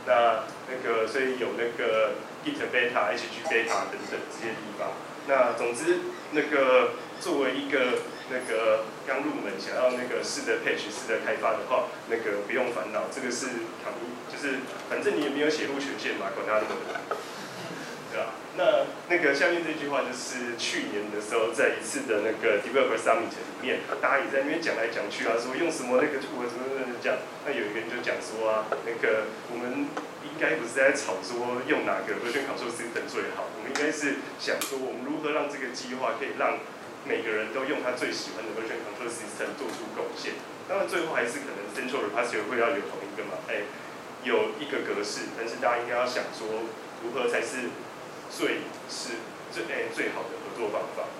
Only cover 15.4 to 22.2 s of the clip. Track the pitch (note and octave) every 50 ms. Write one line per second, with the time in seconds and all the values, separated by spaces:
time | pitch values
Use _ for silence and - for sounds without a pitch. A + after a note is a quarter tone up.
15.4 | D3 D3+ D3+ - D3+ C3+ C#3 C#3 C#3 C#3 C3+ - - C3+ - - G2 G2 - -
16.4 | A#2+ G#2+ G#2+ G#2+ - - G2 F#2+ F#2 - - - - - - - - - - -
17.4 | - - - - - - - - - - - - - - - - - - - -
18.4 | - - - F#3 F3+ D#3+ D3+ C#3+ - - - - - - F3 E3+ E3 - - -
19.4 | F#3 F3 F3 E3+ D#3+ D#3 D#3 D3+ C#3+ C#3+ C#3 C3 B2 B2 B2 A#2+ - - C3 B2+
20.4 | A#2+ A#2 A#2 A#2 - - F3 - B2+ A2+ G#2 G#2 G#2+ G#2+ G#2+ G#2 A2 - A#2+ A2+
21.4 | A2 A#2 A#2+ C#3 B2 - - - - - - C#3 B2 - G#2+ G2+